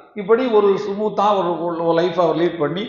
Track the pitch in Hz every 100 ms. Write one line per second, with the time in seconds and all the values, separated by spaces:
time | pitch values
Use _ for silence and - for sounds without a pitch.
0 | - - 190 226 262 214 202 190 - 196
1 | 214 202 202 196 175 165 170 165 170 165
2 | 175 170 165 156 170 160 147 170